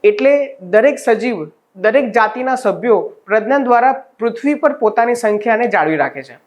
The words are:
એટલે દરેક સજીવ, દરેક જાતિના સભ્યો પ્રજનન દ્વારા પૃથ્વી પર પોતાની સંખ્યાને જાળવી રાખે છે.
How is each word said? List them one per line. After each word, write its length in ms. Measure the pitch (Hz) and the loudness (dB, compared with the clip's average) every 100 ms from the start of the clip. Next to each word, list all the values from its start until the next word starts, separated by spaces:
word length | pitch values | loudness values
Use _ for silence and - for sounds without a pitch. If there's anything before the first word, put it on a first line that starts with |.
એટલે 520 | 208 208 269 285 277 - | 2 2 2 2 0 -10
દરેક 360 | 180 202 262 277 | 0 2 2 0
સજીવ, 520 | - 220 233 208 156 _ _ 190 | -2 0 -2 -6 -10 _ _ -2
દરેક 340 | 196 247 247 | 0 2 0
જાતિના 440 | 233 214 247 254 | 0 0 -2 -4
સભ્યો 580 | 254 208 - 240 202 - - - | -2 -2 -4 0 0 0 -12 -2
પ્રજનન 380 | 214 202 277 | -2 0 -2
દ્વારા 280 | 247 240 254 | 2 2 2
પૃથ્વી 640 | 262 - _ 233 226 277 | 0 -8 _ -6 -2 -4
પર 180 | 294 302 | 0 0
પોતાની 420 | 269 220 214 233 | 0 -2 0 0
સંખ્યાને 520 | 240 220 208 220 220 240 | 0 0 -2 0 0 0
જાળવી 300 | 190 156 156 | 0 0 0
રાખે 260 | 135 139 | -2 -4
છે. 160 | 127 117 | -18 -20